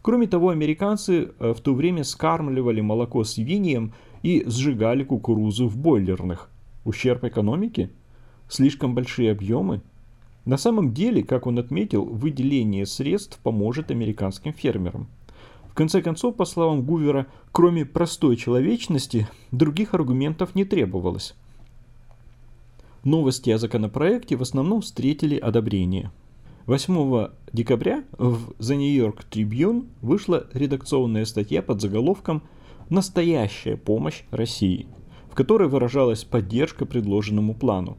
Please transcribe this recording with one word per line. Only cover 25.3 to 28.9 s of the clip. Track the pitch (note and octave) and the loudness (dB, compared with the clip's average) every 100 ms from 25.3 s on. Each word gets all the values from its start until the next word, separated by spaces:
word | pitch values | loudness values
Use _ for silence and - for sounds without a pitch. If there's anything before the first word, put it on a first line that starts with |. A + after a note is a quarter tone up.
| D3 | 0
одобрение. | - A2+ A2 G2+ F2+ F#2+ G2 - - - - - - | 2 0 2 0 0 -2 -6 -14 -20 -20 -20 -14 -2
Восьмого | C#3 - F3+ C#3 B2 G2+ - - | -2 0 0 2 0 -2 -8 -8
декабря | A2+ A#2 A#2+ A#2 C4+ C4+ - | -6 0 0 2 -2 -6 -2
в | B2 A#2 A#2 - | 0 0 -6 -8
The | A2 C#3+ | -2 0
New | C#3+ | 2